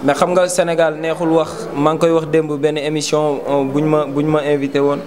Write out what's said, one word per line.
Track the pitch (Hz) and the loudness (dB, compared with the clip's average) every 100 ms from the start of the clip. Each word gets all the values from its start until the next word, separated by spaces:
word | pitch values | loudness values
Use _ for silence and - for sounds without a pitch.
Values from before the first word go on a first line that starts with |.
Mais | 143 | 0
xam | 143 175 | 2 2
nga | 180 180 | 2 2
Sénégal | 180 170 165 165 156 | 0 0 2 0 0
neexul | 165 156 165 | -4 -2 0
wax, | 165 151 - - 143 | 2 0 -6 -8 0
maa | 151 | 0
ngi | 160 | 2
koy | 165 | 2
wax | 165 156 | 2 2
démb | 160 156 147 | 0 0 -2
benn | 151 151 | -2 -2
émission, | 143 156 147 151 151 139 - | -2 -4 -2 0 0 -2 -2
euh, | 143 | 0
buñ | 135 139 156 | 0 0 2
ma, | 151 143 | 0 0
buñ | 139 151 | -2 0
ma | 151 | 0
invité | 143 147 139 139 | 2 0 0 0
woon. | 143 143 | 0 -2